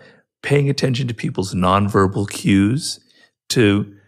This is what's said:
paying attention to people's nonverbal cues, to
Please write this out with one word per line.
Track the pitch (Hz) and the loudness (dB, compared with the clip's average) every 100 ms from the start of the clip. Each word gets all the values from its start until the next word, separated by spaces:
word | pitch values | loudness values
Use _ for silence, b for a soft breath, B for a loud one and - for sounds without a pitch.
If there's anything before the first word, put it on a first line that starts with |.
| b b b _ | b b b _
paying | - 143 139 | 0 0 2
attention | 139 135 123 127 | 0 -2 -2 -4
to | |
people's | 110 - - 95 | -6 -8 -6 -6
nonverbal | 95 90 98 101 101 95 101 101 | -2 2 2 2 2 2 0 -6
cues, | - - 98 101 139 - - b b b _ - | -4 2 4 2 0 -6 -10 b b b _ -4
to | - 104 101 104 B | 2 2 2 -2 B